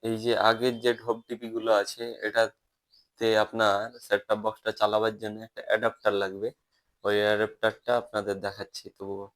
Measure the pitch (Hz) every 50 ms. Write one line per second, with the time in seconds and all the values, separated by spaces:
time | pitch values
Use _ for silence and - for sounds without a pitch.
0 | - 113 113 110 110 120 113 98 98 110 113 113 120 127 120 113 113 123 117 113
1 | 107 117 113 117 - _ 120 110 120 113 110 113 110 113 110 101 101 - - -
2 | 117 120 113 - - 107 - 117 113 110 _ _ _ _ _ _ _ _ _ _
3 | _ _ _ _ 117 113 110 107 107 104 - 113 110 104 98 101 107 117 123 -
4 | - - 104 101 - _ 110 104 104 110 110 - _ 110 107 - 107 104 107 107
5 | 110 113 107 107 110 107 107 107 113 - _ - - - 107 110 117 117 - _
6 | _ 107 101 98 98 95 95 98 104 120 - _ _ _ _ _ _ _ _ _
7 | _ 101 104 104 104 104 107 104 110 107 - _ - 110 107 - _ 120 120 120
8 | 120 - - 107 101 104 98 98 101 101 98 98 98 - _ - - 101 _ _
9 | 98 98 98 98 98 98 _